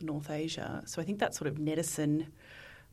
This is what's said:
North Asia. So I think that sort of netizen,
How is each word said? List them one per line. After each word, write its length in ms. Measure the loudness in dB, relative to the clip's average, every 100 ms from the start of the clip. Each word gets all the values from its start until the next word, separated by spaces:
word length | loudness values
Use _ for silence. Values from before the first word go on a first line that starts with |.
North 280 | -2 -2 -2
Asia. 540 | -2 0 -2 -4 -4
So 160 | -4 -2
I 40 |
think 160 | 0 2
that 160 | 2 2
sort 100 | -2
of 120 | 0
netizen, 680 | 2 2 2 2 4 4 2 -8 -18 -16 -16 -18 -20